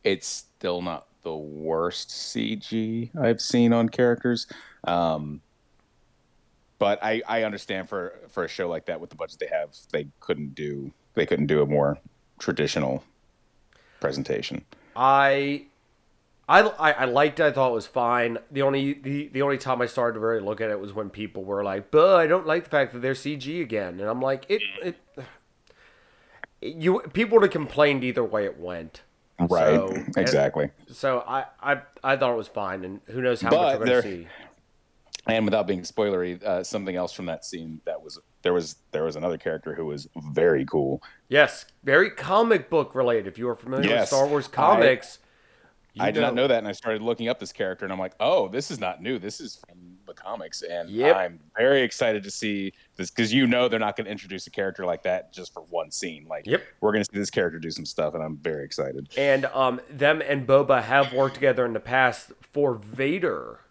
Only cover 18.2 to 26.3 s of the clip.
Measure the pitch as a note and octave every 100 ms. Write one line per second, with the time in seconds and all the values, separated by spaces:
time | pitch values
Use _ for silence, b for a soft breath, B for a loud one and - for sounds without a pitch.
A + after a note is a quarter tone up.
18.2 | A#2 A#2 - C#3 C#3 C#3 C#3 C#3+ C3+ C#3+
19.2 | D3 C3 C#3+ C#3 C3+ B2 A#2+ - A#2+ A2+
20.2 | A2 A2+ G2 G#2+ A2 G#2 G2+ G2 G#2 G2+
21.2 | G#2+ G2+ F#2+ G2+ G2+ G2 G2+ D3+ F3 F#3+
22.2 | D#3+ F3+ D#3+ D#3+ E3+ D3+ C3+ B2 B2 C3+
23.2 | C#3+ D3 C3 E3 D3 G#2+ F#2 F2 G2+ B2
24.2 | C3 C3+ - G#3+ G2+ G2 F3+ E3+ _ -
25.2 | B2+ - _ _ _ B B B B B
26.2 | B